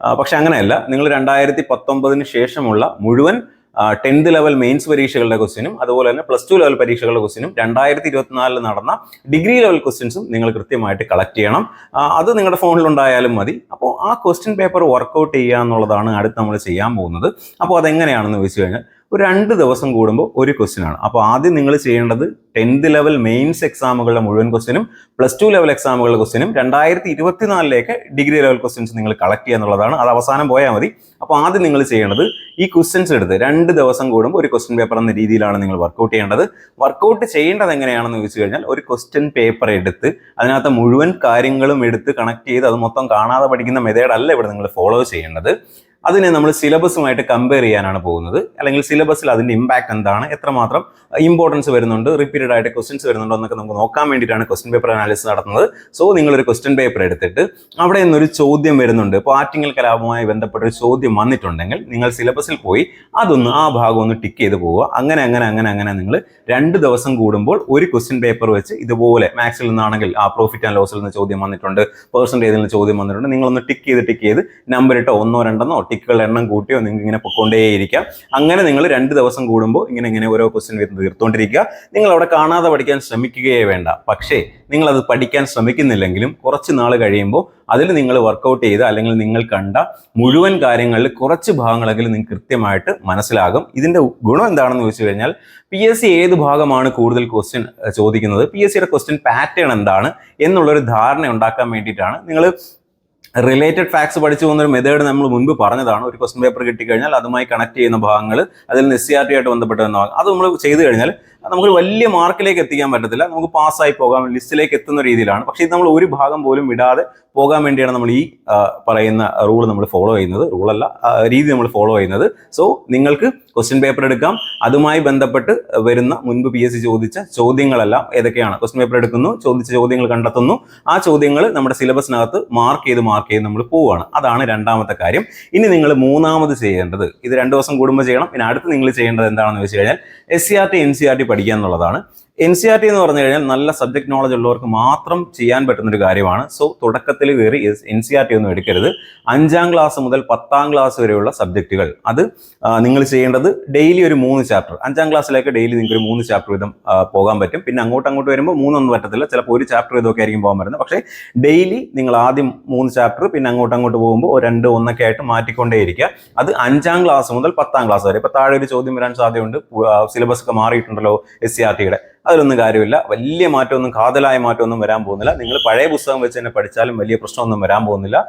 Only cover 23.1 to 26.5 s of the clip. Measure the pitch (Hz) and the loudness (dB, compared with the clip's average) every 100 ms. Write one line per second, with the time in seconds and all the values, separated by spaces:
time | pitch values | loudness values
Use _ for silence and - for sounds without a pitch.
23.1 | 147 113 120 143 165 156 - 131 123 117 | 2 0 0 0 -2 -6 -4 -4 0 0
24.1 | 117 107 107 113 113 113 123 - - _ | 0 0 0 0 -2 -2 -4 -4 -12 _
25.1 | - 131 131 214 202 160 139 139 127 120 | 0 0 2 4 4 4 2 0 0 2
26.1 | 117 110 117 131 | 2 0 -2 -2